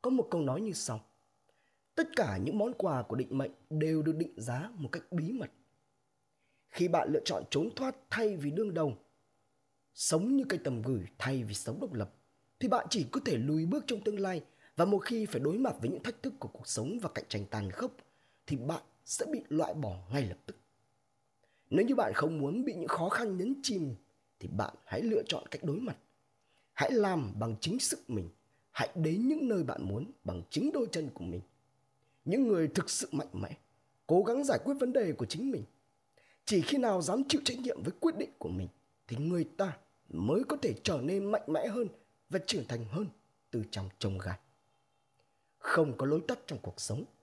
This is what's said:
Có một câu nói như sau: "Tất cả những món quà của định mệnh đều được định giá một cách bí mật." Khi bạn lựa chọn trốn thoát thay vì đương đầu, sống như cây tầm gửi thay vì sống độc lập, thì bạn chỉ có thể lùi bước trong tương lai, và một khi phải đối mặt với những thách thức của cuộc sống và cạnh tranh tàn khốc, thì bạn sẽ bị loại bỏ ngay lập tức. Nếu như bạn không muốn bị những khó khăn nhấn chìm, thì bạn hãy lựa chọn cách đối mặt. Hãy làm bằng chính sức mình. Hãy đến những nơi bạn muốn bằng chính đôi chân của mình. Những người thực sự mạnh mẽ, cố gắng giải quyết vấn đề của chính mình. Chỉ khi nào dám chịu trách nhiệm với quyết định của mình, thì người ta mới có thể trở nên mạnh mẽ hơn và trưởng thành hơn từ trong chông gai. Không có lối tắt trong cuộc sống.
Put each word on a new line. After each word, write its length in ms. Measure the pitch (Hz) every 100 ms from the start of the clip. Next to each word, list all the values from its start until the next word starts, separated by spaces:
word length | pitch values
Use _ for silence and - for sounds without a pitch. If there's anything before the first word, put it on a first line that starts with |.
Có 80 | 247
một 180 | 262 233
câu 100 | 175
nói 200 | 143 139
như 120 | 220
sau: 280 | 165 - 110 - _ _ _ _ _ _ _ _
"Tất 140 | - 320 -
cả 200 | 165 95
những 220 | 113 202
món 140 | 220
quà 280 | 254 190 135
của 140 | 117 117
định 220 | 131 135
mệnh 120 | 135 - _
đều 320 | 156 156 160
được 140 | 151 156
định 180 | 165 -
giá 340 | 123 123 196
một 140 | 226 131
cách 100 | 131 -
bí 220 | 175 160
mật." 180 | 254 - _ _ _ _ _ _ _ _ _ _ _ _
Khi 180 | - 175
bạn 200 | 165 -
lựa 80 | 151
chọn 180 | - 123 -
trốn 200 | 143 202 -
thoát 200 | 262 262 _
thay 260 | 220 220 185
vì 140 | 143
đương 240 | 160 214
đầu, 240 | 165 151 107 _ _ _ _ _ _ _ _ _
sống 420 | - - 160 214 277
như 80 | 262
cây 120 | 180
tầm 180 | 139 120
gửi 240 | 113 123 87 -
thay 260 | 131 135
vì 100 | 110
sống 260 | 101 - 143
độc 120 | 262
lập, 220 | 123 101 - _ _ _ _
thì 80 | 254
bạn 180 | 240 165
chỉ 160 | 220 127
có 80 | 277
thể 120 | - 123
lùi 300 | 131 156 165
bước 180 | 277 -
trong 140 | 220
tương 200 | 202 208
lai, 240 | 196 175 - _ - -
và 80 |
một 140 | 175 202
khi 280 | - 233 214
phải 140 | 127
đối 180 | 139 202
mặt 180 | 262 -
với 100 | 185
những 120 | 185
thách 200 | 240 -
thức 120 | 269 -
của 100 | -
cuộc 180 | - -
sống 320 | - 123 233
và 80 | 202
cạnh 100 | - -
tranh 180 | 107 98
tàn 200 | 107 98
khốc, 220 | 90 254 - _ _ _ _ -
thì 100 | 139
bạn 260 | 120 330 - _
sẽ 220 | - - 302
bị 160 | 269 -
loại 260 | 156 -
bỏ 220 | 156 110 90 90
ngay 100 | 135
lập 160 | 113 87 -
tức. 100 | - _ _ _ _ _ _ _ _ _ _ _
Nếu 160 | 156 233
như 80 |
bạn 180 | 262 151
không 240 | - 160 160
muốn 260 | 139 202
bị 100 | 277
những 140 | 180 -
khó 200 | 165 170
khăn 280 | - 233 185
nhấn 240 | 202 277
chìm, 320 | - 202 147 117 _ _ _ _
thì 100 | -
bạn 260 | 98 107 -
hãy 180 | - -
lựa 200 | 226 220 -
chọn 180 | - -
cách 140 | 151
đối 160 | 170 160
mặt. 160 | 240 - _ _ _ _ _ _ _
Hãy 180 | - -
làm 460 | 254 202 170 110 104
bằng 180 | 113 110
chính 180 | 160 240
sức 320 | - - -
mình. 200 | 110 82 - _ _ _
Hãy 180 | - 113
đến 340 | 175 156 175 254
những 200 | 311 262
nơi 160 | 202
bạn 180 | 135 -
muốn 280 | 92 104 196 -
bằng 180 | - 87 85
chính 220 | - 269
đôi 160 | 294 226
chân 180 | 175 147
của 100 | -
mình. 160 | 131 87 - _ _ _ _ _ _ _
Những 240 | - 220 254
người 200 | 185 156
thực 220 | 165 -
sự 180 | - -
mạnh 160 | 139 -
mẽ, 260 | 95 101 - _ _ _ _ -
cố 160 | 175
gắng 220 | 208 247
giải 140 | 277 -
quyết 100 | -
vấn 180 | 277 254
đề 200 | 254 196
của 140 | 143 120
chính 240 | 156 269
mình. 140 | 196 101 _ _ _ _ _ _ _
Chỉ 160 | - 196
khi 180 | - 277
nào 240 | 247 185
dám 200 | 165 220 277
chịu 120 | 311
trách 140 | - 262
nhiệm 240 | 254 -
với 100 | - -
quyết 160 | 330 -
định 140 | - -
của 100 | -
mình, 200 | 92 90 _ _ _ -
thì 80 | 120
người 280 | 156 175 156 -
ta 220 | 190 147 _ _ _
mới 360 | 80 101 175
có 120 | 269 294
thể 120 | 214 110
trở 180 | - 156
nên 220 | 135 196 202
mạnh 120 | 320 320
mẽ 200 | 320 247
hơn 220 | 214 220 - _ _ _
và 80 | 185 196
trưởng 180 | 180 113
thành 160 | 120
hơn 220 | 110 151 202 - _ _ _
từ 140 | 120 107
trong 180 | - 95 -
chông 200 | 101 95
gai. 200 | 95 92 _ _ _ _ _ _ _ _ _ _ _ _
Không 380 | - - 151 117
có 100 | 139
lối 140 | 156 -
tắt 100 | 247 -
trong 120 | 135
cuộc 180 | - -
sống. 240 | - 113 254 _